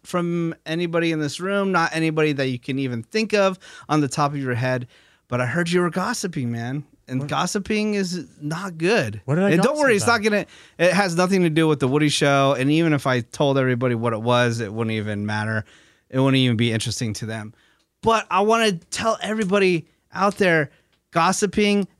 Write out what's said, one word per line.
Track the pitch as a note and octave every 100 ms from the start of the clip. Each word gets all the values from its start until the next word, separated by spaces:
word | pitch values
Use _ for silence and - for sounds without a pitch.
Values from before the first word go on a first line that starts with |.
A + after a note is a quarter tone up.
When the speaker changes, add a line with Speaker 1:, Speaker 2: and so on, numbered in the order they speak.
Speaker 1:
from | - F3+ E3+ E3+ E3 D#3+ D#3
anybody | D#3+ F3 E3 E3
in | D#3+
this | D3 D3+
room, | F#3 G3+ G3
not | F3+ E3
anybody | D#3+ D#3+ D#3 D#3
that | C#3 C3
you | B2
can | - C3+
even | C3+ A#2+
think | - A3 A3
of | G#3 F#3+ F#3 - - -
on | D3+
the | C#3
top | - C#3+
of | D3
your | C3 A#2
head, | B2+ B2+ A#2+ _ _ _ _
but | B2
I | B2
heard | D#3+ E3+
you | F3+
were | F3
gossiping, | F#3 G3+ A#3 G3 D#3+ A#2+
man. | A#2 A#2 C#3+ - _ -
And | B2+
Speaker 2:
What? | C#3+
Speaker 1:
gossiping | D3 F3 G#3 F#3+ G#3+ G#3+ G#3
is | F#3 F3 - -
not | D3 D#3+ G3 D#3+
good. | E3+ A3 A2+ G2+ -
Speaker 2:
What | D#3
did |
I | G3
Speaker 1:
And | E3+
don't | A#3+
Speaker 2:
gossip | D4+
Speaker 1:
worry, | C#4 G#3
it's | A#3
Speaker 2:
about? | A#3
Speaker 1:
not | G#3+
gonna, | G#3 - - - -
it | F3
has | F3+ G3 E3
nothing | F3+ G3
to | F3
do | D#3 D#3+
with | D3
the | B2+
Woody | D3 D3+
Show. | - D3 C#3 C#3 C3
And | C3+
even | D#3 E3
if | C#3+ -
I | B2+
told | A#2 - C#3+ C3+
everybody | C3 A#2+ B2+ A#2
what | A#2
it | A2
was, | A#2 B2 A#2+ A#2
it | G#2+
wouldn't | A2 A2+ A2
even | G#2 G#2 G#2
matter. | G#2+ G#2+ A2 - - _ _ _
It | C3
wouldn't | C3+ C3
even | B2+ A2+
be | A#2
interesting | A2 A2+ - A#2 G#2
to | A2
them. | A2 G#2+ - _ _ _ _
But | A3 A3+ -
I | F3+
wanna | G#3 A3+ A3
tell | E3+ - - A3+ G#3+
everybody | G3 A3 F#3+ G3+ F#3+ E3+ - _ _
out | - G3+ G3
there, | F#3+ D#3+ - - _ _ _
gossiping | E3+ E3+ F#3 G3+ G#3+ G#3 G3+ F#3+